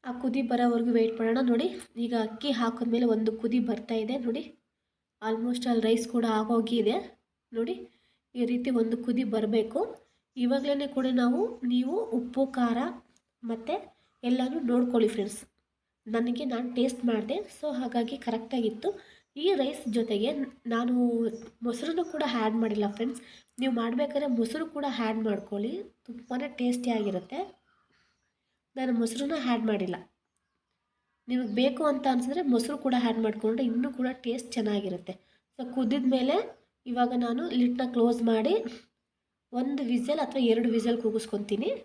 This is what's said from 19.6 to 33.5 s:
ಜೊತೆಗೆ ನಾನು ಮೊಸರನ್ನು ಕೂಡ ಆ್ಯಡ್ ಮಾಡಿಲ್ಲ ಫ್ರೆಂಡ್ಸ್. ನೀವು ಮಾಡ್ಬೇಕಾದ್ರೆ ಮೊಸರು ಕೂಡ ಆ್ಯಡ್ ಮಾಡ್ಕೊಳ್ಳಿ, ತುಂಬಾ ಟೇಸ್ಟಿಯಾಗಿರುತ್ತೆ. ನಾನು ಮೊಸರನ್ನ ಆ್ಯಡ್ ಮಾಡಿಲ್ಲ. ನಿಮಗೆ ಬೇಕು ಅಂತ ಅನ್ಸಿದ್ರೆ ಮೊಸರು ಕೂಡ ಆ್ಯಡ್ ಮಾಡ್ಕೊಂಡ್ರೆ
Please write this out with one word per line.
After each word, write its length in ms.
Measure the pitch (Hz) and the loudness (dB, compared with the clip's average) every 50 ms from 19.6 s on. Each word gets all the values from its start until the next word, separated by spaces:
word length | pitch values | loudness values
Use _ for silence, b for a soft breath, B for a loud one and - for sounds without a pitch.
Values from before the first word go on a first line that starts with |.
| 262 277 294 - - 240 208 | 2 -2 -2 -4 -6 -2 0
ಜೊತೆಗೆ 320 | 233 226 226 208 202 214 262 302 285 269 - - _ _ 240 233 | 0 0 0 0 0 0 0 0 -2 -6 -6 -8 _ _ -2 -2
ನಾನು 200 | 226 247 240 247 247 247 240 233 226 233 220 226 - - - _ _ 233 | 0 2 2 2 4 4 2 2 2 0 0 -2 -6 -14 -18 _ _ -4
ಮೊಸರನ್ನು 380 | 240 226 240 277 320 320 349 349 339 - | -4 -4 -2 -4 -2 -2 -2 -2 -2 -2
ಕೂಡ 100 | 302 302 262 233 | -2 -2 0 0
ಆ್ಯಡ್ 180 | 233 220 220 220 226 | 0 0 2 2 2
ಮಾಡಿಲ್ಲ 260 | 226 220 208 208 208 202 202 | 0 0 2 0 0 -2 0
ಫ್ರೆಂಡ್ಸ್. 240 | - 233 262 - B B B B B B B _ - | -2 -4 -4 -4 B B B B B B B _ -2
ನೀವು 140 | 247 269 240 233 | 0 0 0 0
ಮಾಡ್ಬೇಕಾದ್ರೆ 480 | 226 233 233 254 294 277 247 277 294 277 240 | -2 -2 0 0 -2 0 0 -2 0 0 2
ಮೊಸರು 280 | 233 226 226 - 311 320 320 - | 2 0 0 0 -4 -6 -4 -4
ಕೂಡ 100 | 294 285 277 233 226 | -4 -4 -2 -2 0
ಆ್ಯಡ್ 180 | 233 220 220 220 220 | -2 -2 0 0 0
ಮಾಡ್ಕೊಳ್ಳಿ, 460 | 220 202 202 - - 208 202 208 240 311 381 415 - _ _ _ | 0 -2 -2 -4 -6 -4 -4 -4 -4 -4 -6 -10 -12 _ _ _
ತುಂಬಾ 300 | - 240 - - - 247 254 285 285 - - | -16 -16 -16 -10 -8 -6 -6 -6 -6 -4 -2
ಟೇಸ್ಟಿಯಾಗಿರುತ್ತೆ. 800 | 247 247 247 247 247 247 233 220 208 202 190 180 180 - - 311 392 392 - _ _ _ _ _ _ _ _ _ _ _ _ _ _ _ _ _ _ _ _ _ _ _ _ | 0 0 0 0 0 0 0 0 0 0 -2 -4 -6 -6 -8 -8 -8 -8 -10 _ _ _ _ _ _ _ _ _ _ _ _ _ _ _ _ _ _ _ _ _ _ _ _
ನಾನು 160 | 262 262 254 240 226 | -4 -2 0 0 2
ಮೊಸರನ್ನ 360 | 233 226 226 240 285 285 320 302 254 | 0 0 -2 -4 -4 -4 -4 -2 0
ಆ್ಯಡ್ 180 | 247 240 214 220 220 | 0 0 0 0 0
ಮಾಡಿಲ್ಲ. 260 | 208 202 190 180 175 160 - _ _ _ _ _ _ _ _ _ _ _ _ _ _ _ _ _ _ _ _ _ _ _ _ - | 0 0 0 -4 -4 -8 -10 _ _ _ _ _ _ _ _ _ _ _ _ _ _ _ _ _ _ _ _ _ _ _ _ -4
ನಿಮಗೆ 220 | 247 254 254 214 202 240 | -2 -2 -2 0 0 2
ಬೇಕು 220 | 254 277 262 - 320 294 | 2 2 2 2 0 0
ಅಂತ 140 | 277 254 - 269 254 | 0 2 0 2 2
ಅನ್ಸಿದ್ರೆ 300 | 247 240 254 285 349 359 277 240 | 2 0 0 -2 -2 2 2 2
ಮೊಸರು 240 | 226 226 240 294 - - | 2 2 0 -4 -2 0
ಕೂಡ 100 | 262 247 247 | 0 2 2
ಆ್ಯಡ್ 200 | 240 226 226 226 226 | 2 2 0 2 0
ಮಾಡ್ಕೊಂಡ್ರೆ 380 | 214 214 - - 214 | 0 0 0 0 0